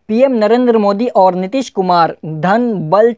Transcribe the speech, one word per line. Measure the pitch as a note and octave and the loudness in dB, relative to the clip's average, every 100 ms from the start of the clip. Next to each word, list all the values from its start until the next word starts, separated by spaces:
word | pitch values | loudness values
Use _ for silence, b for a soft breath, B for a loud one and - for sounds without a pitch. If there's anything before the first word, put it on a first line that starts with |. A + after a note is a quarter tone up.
| - | -4
पीएम | A3 C4+ | -2 0
नरेंद्र | A#3+ G#3 A#3 B3 A3 | 0 2 2 2 2
मोदी | G3+ G3+ B3 | 0 0 -2
और | G#3 F#3 F3+ | 2 2 0
नीतीश | F#3+ C4+ B3 | -4 -4 -4
कुमार | - F#3 F3 D#3+ - D#3+ | -4 0 2 0 -2 -10
धन, | D#3 F3 A3 B3 G3 D#3 | -4 0 0 0 -4 0
बल, | F#3+ A#3 | 2 2